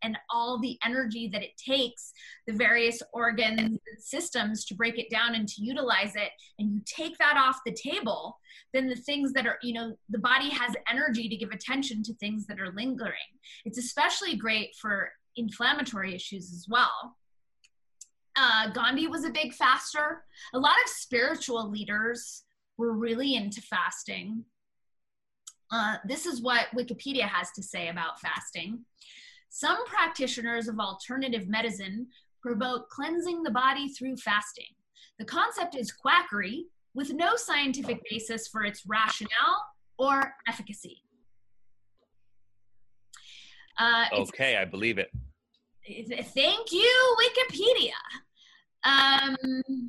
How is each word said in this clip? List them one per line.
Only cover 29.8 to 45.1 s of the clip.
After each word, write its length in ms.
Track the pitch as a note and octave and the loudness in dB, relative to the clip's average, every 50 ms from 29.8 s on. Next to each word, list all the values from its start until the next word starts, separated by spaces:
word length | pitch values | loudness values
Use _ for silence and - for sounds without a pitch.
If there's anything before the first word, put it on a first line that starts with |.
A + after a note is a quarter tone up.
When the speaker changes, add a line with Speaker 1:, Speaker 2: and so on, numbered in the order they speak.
| B4 | -2
Speaker 1:
practitioners 800 | A#4 - G#4 F4 E4 - - C4+ B3 - B3+ A3+ A#3 A#3 A#3 A3+ A3+ | -2 2 2 2 2 2 -2 -2 -2 -2 -4 -2 -2 -2 -2 -2 -4
of 120 | A3 A3 | -4 -4
alternative 680 | G#3+ G3 F#3+ - - - B3 C4 C4+ C4 A#3 A3+ F#3+ F3+ | -4 -4 -6 -8 -10 -6 -4 -4 -2 -2 -2 -4 -2 -2
medicine 600 | G#3 A3 A3+ A#3 G#3 G3 G3 F#3+ G3 A3 B3+ B3+ - _ _ _ _ _ | -2 0 0 -2 -4 -4 -8 -8 -8 -8 -8 -10 -14 _ _ _ _ _
promote 480 | - B3 A#3+ G#3 B3+ B3+ B3+ A#3+ A#3+ - | -6 -4 -2 0 0 0 -2 -2 -4 -8
cleansing 520 | - - C#4 D#4 E4 F4 E4+ F4+ F4 E4+ | -8 -6 -4 -2 -2 -2 -2 -2 -2 -2
the 100 | E4 D4+ | -2 0
body 360 | G#3 B3 B3 C4+ C#4 C#4+ C#4 C#4 | 2 4 4 4 4 2 -2 -4
through 280 | C#4 - B3 C4 C4 - | -6 -6 -6 -6 -6 -4
fasting. 580 | - G#3+ G#3 G#3 G#3 - - - - - _ _ _ _ _ - - - _ - | 0 0 2 2 0 -2 -8 -16 -20 -20 _ _ _ _ _ -20 -20 -20 _ -12
The 80 | A3 | -10
concept 500 | - - D#4+ G4+ A#4 A#4 - F4 F4 E4+ | -4 2 2 2 2 2 -2 -4 -4 -2
is 160 | C4+ A3+ F#3+ | -4 -6 -6
quackery 760 | - - - C4 D#4+ F4 F4 - G#3 G3+ G3 F#3 A3+ D#4 - - - _ _ _ _ | -8 -2 2 4 6 6 4 2 -2 -2 -2 -2 -4 -6 -8 -10 -16 _ _ _ _
with 200 | - C#4 C#4 - | -6 -4 -4 0
no 220 | D4 E4+ F#4+ A4+ | 2 2 4 2
scientific 640 | A#4+ - - D#4+ D4 C#4+ C4+ B3+ C#4 A#3+ A#3 A#3+ A#3 - - | 2 0 0 0 2 2 0 0 -2 -2 -2 -4 -4 -4 -6
basis 380 | A3 A#3 A3 - A3+ A3+ A3 - | -8 -6 -6 -6 -6 -6 -6 -6
for 160 | - A3 G#3 | -4 -2 -2
its 220 | G#3 G#3 - - | -2 -4 -6 -6
rationale 800 | F#3 G#3+ A3 A3 - - - G#3+ G#3 G#3+ A#3 C#4 D#4+ F#4+ G#4 - - - - _ - - - | -2 2 2 2 2 2 -2 -4 -2 0 2 4 4 4 2 0 -4 -12 -20 _ -16 -4 0
or 380 | C4 C4+ C4+ C4+ C4+ C4 - - - A#3 | 2 4 4 4 2 0 -2 -6 -6 -6
efficacy." 540 | A3+ - G3+ - G#3 - - F3+ - - _ _ _ _ _ - - - - _ - - - - - - _ _ _ _ _ _ _ _ _ - - - - - _ - - - - - - - - - - - - - - - - - - - - - - - _ - | -6 -6 -8 -12 -14 -14 -16 -18 -20 -20 _ _ _ _ _ -20 -20 -20 -20 _ -20 -20 -20 -20 -20 -20 _ _ _ _ _ _ _ _ _ -20 -20 -20 -20 -20 _ -20 -20 -20 -20 -20 -20 -20 -20 -20 -20 -20 -20 -20 -20 -20 -20 -20 -20 -20 -20 -20 -20 -10 _ 2
Uh, 280 | A3+ A#3 A#3 A3+ A#3 - | 4 4 4 4 4 2
it's 180 | - G2+ G2 G2 | 2 0 -2 -2
Speaker 2:
Okay, 280 | - - C3+ C3+ B2 G2+ | -2 0 2 2 4 2
I 80 | F#2+ | 0
believe 340 | F2 - G2 G#2 A#2 A2+ F#2+ | -2 -2 0 0 2 2 2
it. 100 | F2+ - | 0 -2